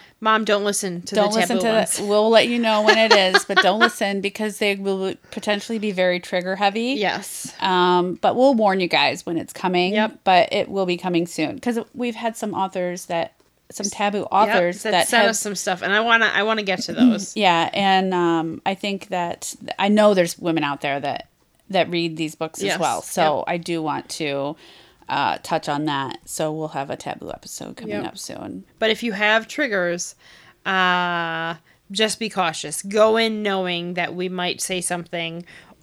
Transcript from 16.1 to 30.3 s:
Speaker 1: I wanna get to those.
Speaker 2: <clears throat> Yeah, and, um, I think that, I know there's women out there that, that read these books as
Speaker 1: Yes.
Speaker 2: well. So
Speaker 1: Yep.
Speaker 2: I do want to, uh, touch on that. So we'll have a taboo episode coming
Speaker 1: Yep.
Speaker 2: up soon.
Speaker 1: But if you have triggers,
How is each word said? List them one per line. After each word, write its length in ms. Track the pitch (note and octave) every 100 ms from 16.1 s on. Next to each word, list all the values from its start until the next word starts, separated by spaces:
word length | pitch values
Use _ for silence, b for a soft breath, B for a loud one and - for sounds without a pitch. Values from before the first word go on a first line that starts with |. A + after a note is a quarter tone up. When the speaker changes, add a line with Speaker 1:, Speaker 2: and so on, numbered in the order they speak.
| A3+ G#3+
Speaker 1:
I 100 | -
wanna 200 | G#3+ A3
get 160 | G3 F#3
to 100 | -
those. 420 | D#3+ B3 G#3 G3 -
Speaker 2:
<clears throat> 0 |
Yeah, 340 | G3 E3+ D#3+
and, 400 | - G3 F#3+ F#3+
um, 480 | F3+ F3 E3 D#3+ - -
I 100 | G3
think 340 | G#3 G3 -
that, 440 | F#3 E3+ - - - - -
I 120 | -
know 240 | G#3 G#3+
there's 260 | G3 E3+ -
women 240 | E3+ D#3+
out 160 | D3 C#3+
there 220 | D3 C#3
that, 260 | C#3 B2 - _ _ _ -
that 200 | F#3+ E3
read 260 | F3 E3+ D#3+
these 180 | D#3
books 260 | - D#3+ -
as 60 | G3
Speaker 1:
Yes. 120 | F3
Speaker 2:
well. 220 | D#3 G2
So 380 | - - D#3 C#3+
Speaker 1:
Yep. 40 | -
Speaker 2:
I 100 | F3
do 240 | E3 E3
want 260 | D#3 C#3 -
to, 440 | - D#3 C#3 C#3 D#3+ B B B B -
uh, 280 | C#3 B2+ -
touch 240 | - E3 -
on 160 | C#3+ D3+
that. 320 | C#3+ C3+ -
So 260 | - - D#3
we'll 180 | D#3 D#3
have 200 | D3 C#3
a 60 | C#3
taboo 340 | C#3+ - -
episode 460 | - - - - -
coming 200 | - G#3
Speaker 1:
Yep. 80 | -
Speaker 2:
up 120 | F#3+
soon. 460 | - - G2 F#3+ - -
Speaker 1:
But 100 | A3
if 140 | A3
you 80 | A#3
have 380 | G3 G#3 A3 A3
triggers, 640 | - C#4+ G3+ F3 F3 - - b